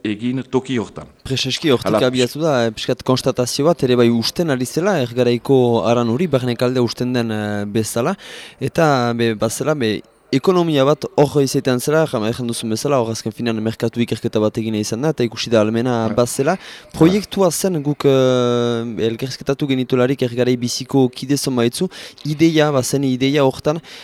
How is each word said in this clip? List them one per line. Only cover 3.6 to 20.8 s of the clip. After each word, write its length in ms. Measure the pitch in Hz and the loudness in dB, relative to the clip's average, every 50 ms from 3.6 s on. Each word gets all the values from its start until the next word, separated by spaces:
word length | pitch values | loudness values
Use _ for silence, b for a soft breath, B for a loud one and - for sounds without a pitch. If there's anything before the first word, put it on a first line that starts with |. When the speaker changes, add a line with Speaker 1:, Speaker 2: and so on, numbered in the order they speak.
| 139 | 2
Speaker 2:
bat, 180 | 165 170 - 139 | 2 2 2 2
ere 120 | 123 123 | 2 4
bai 140 | 120 120 117 | 4 4 4
usten 400 | 117 117 110 - - - 175 160 | 4 2 0 -2 -2 -2 -2 -2
ari 160 | 135 123 127 | 0 -2 -2
zela, 340 | - - 156 175 208 196 151 | -4 -2 -2 0 0 0 0
Ergaraiko 840 | 123 113 117 123 123 120 120 117 - - 139 131 123 120 117 113 87 | -2 -4 -2 0 2 2 2 0 0 2 4 4 4 4 2 2 2
haran 240 | 113 120 123 120 113 | 2 2 2 2 0
hori, 180 | 113 135 185 | 0 0 0
barnekalde 540 | 165 135 123 127 123 120 - 127 123 127 127 | 0 0 0 0 -2 -2 -2 -2 -2 0 0
usten 320 | 120 113 - - 123 123 127 | -2 -2 -2 -4 -4 -2 -2
den, 180 | 123 117 113 | -2 -2 -2
eh, 340 | 107 107 107 104 104 104 104 | -4 -4 -4 -4 -4 -6 -6
bezala, 520 | 104 101 113 107 - - 117 120 165 202 B B B B B B B B B | -4 -2 -2 -2 -2 -2 -2 -2 -2 -4 B B B B B B B B B
eta 540 | 131 135 - 175 165 151 139 127 120 120 117 | -8 -4 0 2 2 2 2 2 0 0 0
be, 180 | 117 117 117 113 | 0 0 0 0
bazela, 400 | 101 113 117 - - 127 143 156 | 0 -2 -4 -2 -2 -2 -2 0
be... 260 | 147 117 107 101 - - - _ _ _ - | 0 0 -2 -2 -4 -6 -12 _ _ _ -2
Ekonomia 540 | 131 135 - 190 185 175 170 165 151 139 131 | -2 0 2 2 2 2 2 2 2 2 4
bat 160 | 143 156 - - - - - | 4 2 0 -2 -4 2 2
hor 140 | 147 135 - 147 139 | 2 4 4 0 0
izatean 380 | 131 - 139 - 135 127 123 - | 2 0 -2 0 0 -2 0 0
zela, 220 | 147 147 160 160 | 0 2 2 2
jama, 220 | 147 - 117 104 113 | 0 -2 -2 -2 -2
erran 160 | 117 - 123 | -4 -4 -4
duzun 240 | 117 117 - - 110 | -6 -6 -6 -4 -4
bezala, 300 | 110 110 - 143 143 131 113 | -4 -2 0 0 0 0 0
hor 80 | 113 | 0
azken 220 | 110 - - 110 - | -4 -6 -6 -8 -8
finan 240 | - 120 117 113 110 107 | -4 -4 -2 -2 -2 -2
merkatu 360 | 110 113 - 123 117 - 117 117 | -4 -4 -2 -4 -4 0 -2 -2
ikerketa 360 | - 113 110 - 117 - 113 | -2 -2 -4 -4 -2 0 0
bat 180 | 107 107 - 117 | 0 0 0 -2
egina 180 | 110 113 110 104 | -4 -2 -2 -2
izan 240 | 107 - 110 113 143 | -2 -2 -4 -2 -2
da, 80 | 160 | -2
eta 140 | 147 - 123 | 0 0 -2
ikusi 240 | 110 120 - - 117 | -2 -2 -6 -4 2
da 80 | 113 110 | 2 4
almena 360 | 104 110 113 113 120 127 123 117 110 | 4 4 2 0 0 0 0 0 0
Speaker 1:
Bai. 80 | 113 110 123 | 0 0 0
Speaker 2:
bazela. 340 | 123 - - - 135 151 185 - B B B B B B - | 0 0 0 -2 0 0 0 -2 B B B B B B 0
Proiektua 560 | - 156 170 190 208 185 - - 196 190 170 | 4 4 4 4 2 -2 -2 -2 2 2 2
zen 300 | 147 - - 190 180 151 139 | 2 0 -2 -2 -2 -2 -2
guk, 220 | 147 147 - - | -2 -4 0 2
eh, 1000 | 139 135 131 131 127 127 123 123 120 120 120 120 120 120 117 117 120 107 80 104 113 | 2 4 4 4 4 2 2 2 2 0 0 0 0 -2 -4 -4 -6 -4 -2 -2 -2
elkarrizketatu 580 | 113 113 135 131 - - - - - - 151 | -2 -4 -8 -8 -8 -8 -4 -4 -2 -2 0
genituelarik 560 | 139 135 127 127 - 135 123 123 127 139 - 127 | -2 0 -2 0 0 2 2 2 2 2 0 -2
Ergarai 320 | 120 120 123 123 123 127 | -2 0 0 2 2 2
biziko 540 | 120 120 120 - - | 0 0 -4 -4 -6